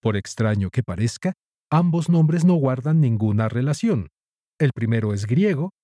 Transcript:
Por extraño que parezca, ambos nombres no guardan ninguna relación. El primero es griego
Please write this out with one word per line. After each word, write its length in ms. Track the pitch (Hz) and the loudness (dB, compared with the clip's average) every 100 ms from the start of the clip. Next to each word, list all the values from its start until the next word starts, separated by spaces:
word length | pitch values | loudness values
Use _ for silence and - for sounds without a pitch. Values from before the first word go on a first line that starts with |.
Por 160 | 113 104 | -2 -2
extraño 540 | - - 110 104 95 | -6 -2 0 0 -2
que 120 | - | -4
parezca, 520 | - 87 113 - 185 - _ _ _ | -6 -2 -4 -2 -8 -8 _ _ _
ambos 380 | 156 175 170 156 | 0 2 0 2
nombres 360 | 170 156 170 | 2 4 4
no 100 | 170 | 2
guardan 460 | 175 135 127 135 160 | 2 0 -2 0 2
ninguna 480 | 139 110 107 104 110 | 2 2 0 2 0
relación. 600 | 117 135 147 233 156 82 _ _ _ _ _ | -2 -2 -2 -2 -2 -4 _ _ _ _ _
El 140 | 147 | -2
primero 420 | - 113 113 107 | 0 -2 0 0
es 120 | 101 104 | -2 -2
griego 440 | 127 208 151 175 _ | 0 2 0 -4 _